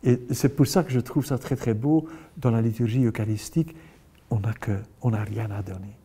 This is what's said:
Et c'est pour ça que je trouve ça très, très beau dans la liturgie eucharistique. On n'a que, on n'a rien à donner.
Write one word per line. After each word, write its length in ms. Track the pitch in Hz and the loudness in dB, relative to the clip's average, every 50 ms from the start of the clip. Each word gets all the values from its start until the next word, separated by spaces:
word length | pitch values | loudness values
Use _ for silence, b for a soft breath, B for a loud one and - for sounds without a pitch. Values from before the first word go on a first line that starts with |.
| - | 6
Et 180 | 131 123 123 - - | 4 4 4 2 -4
c'est 180 | 143 120 - 139 | -4 2 2 0
pour 180 | 135 - 143 - | 4 4 2 4
ça 160 | - 196 165 | 4 2 2
que 80 | 131 | 2
je 80 | 127 127 | 0 -2
trouve 260 | 117 - - 151 135 | -2 0 -2 -2 -2
ça 140 | - 139 120 | 0 -4 -4
très, 160 | - - 135 | -2 -4 -4
très 180 | 123 - 120 110 | -2 0 0 0
beau 340 | 104 117 143 156 160 156 B B B B B B - | 0 2 2 2 2 2 B B B B B B 0
dans 140 | 135 127 | 2 2
la 100 | 113 113 | 4 4
liturgie 420 | 113 117 110 - 123 113 110 131 131 | 2 0 0 0 0 0 2 2 2
eucharistique. 720 | 117 107 - 110 104 110 104 - - - 165 160 160 - B B B B B B B B B _ - | 2 2 0 -2 -2 -2 -4 -4 -4 -2 -2 -2 -2 -4 B B B B B B B B B _ -4
On 100 | 123 110 | -2 0
n'a 140 | 101 110 107 | 0 -2 -4
que, 240 | - - - 101 98 101 - - - | -4 -4 -4 -4 -4 -4 -10 -18 -4
on 80 | - 123 | -2 0
n'a 140 | 110 107 104 | 0 0 -2
rien 260 | 101 107 107 113 110 | -4 -4 -6 -6 -4
à 140 | 101 101 95 | -4 -6 -6
donner. 320 | 92 92 92 95 101 104 - - | -8 -8 -10 -12 -14 -16 -18 -20